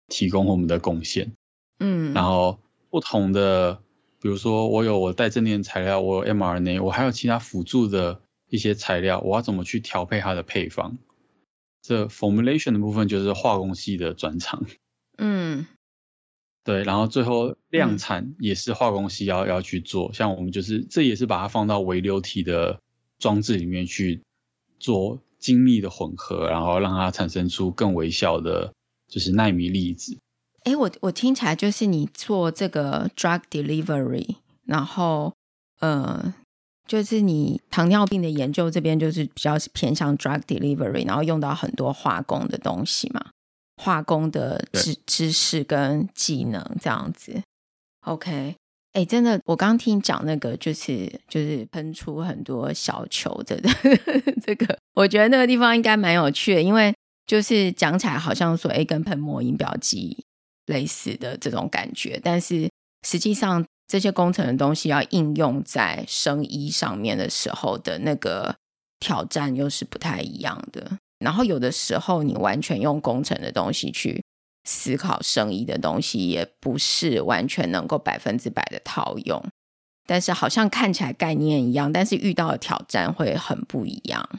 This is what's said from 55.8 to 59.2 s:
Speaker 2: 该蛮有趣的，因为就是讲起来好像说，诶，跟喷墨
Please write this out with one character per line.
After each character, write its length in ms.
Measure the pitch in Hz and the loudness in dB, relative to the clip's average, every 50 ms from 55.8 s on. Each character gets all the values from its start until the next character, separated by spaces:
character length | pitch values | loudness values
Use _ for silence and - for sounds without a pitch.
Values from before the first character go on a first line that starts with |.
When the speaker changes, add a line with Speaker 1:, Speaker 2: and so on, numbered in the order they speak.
Speaker 2:
该 160 | 220 220 214 | 4 4 4
蛮 160 | 214 202 175 170 | 4 4 4 6
有 180 | 175 160 143 | 6 4 4
趣 240 | 143 - - 208 190 | 2 2 2 4 6
的， 60 | 170 | 6
因 120 | 160 185 208 | 6 6 6
为 220 | 226 214 208 214 - _ _ _ _ _ | 6 6 4 2 0 _ _ _ _ _
就 160 | - 214 214 | 2 2 4
是 280 | 208 - 233 208 196 180 180 | 4 4 4 4 4 2 2
讲 260 | - 180 151 160 185 | 2 2 2 2 2
起 80 | - | 2
来 100 | 220 - | 0 0
好 160 | - 165 160 - | 0 0 0 0
像 220 | - 180 170 165 | 2 2 2 2
说， 160 | 165 - - | 2 0 0
诶， 140 | - 143 156 | 0 0 0
跟 180 | - 160 151 160 | 0 0 -2 -2
喷 140 | 202 180 | -2 -2
墨 240 | 143 | -4